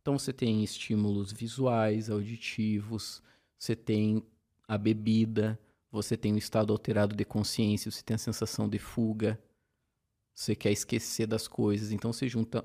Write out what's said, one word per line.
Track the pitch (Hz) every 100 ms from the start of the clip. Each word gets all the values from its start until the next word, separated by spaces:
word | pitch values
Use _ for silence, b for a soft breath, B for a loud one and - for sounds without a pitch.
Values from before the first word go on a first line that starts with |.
Então | - 139
você | -
tem | 131 117 110
estímulos | 107 - - 107 104 101 98
visuais, | 107 117 117 131 117 110 107 110
auditivos, | 107 104 113 - - 110 104 104 113 - - b b b _
você | -
tem | 113 - 107 107 107 - _ _ _ _
a | 104
bebida, | 104 110 107 110 113 110 107 110 b b _
você | 107 104 110
tem | 104
o | 107
estado | - 113 107
alterado | 110 - 104 104 104
de |
consciência, | - 110 104 - 110 104 -
você | -
tem | -
a | 113
sensação | - 110 107 - 107
de | 104
fuga, | - - 113 110 107 107 _ _ _ _ _ _ _ _ _
você | - -
quer | 104 110
esquecer | 101 - 113 - - 113
das | 110 -
coisas. | - 110 104 107
Então | 107 113
você | 117 131
junta | 117 110 127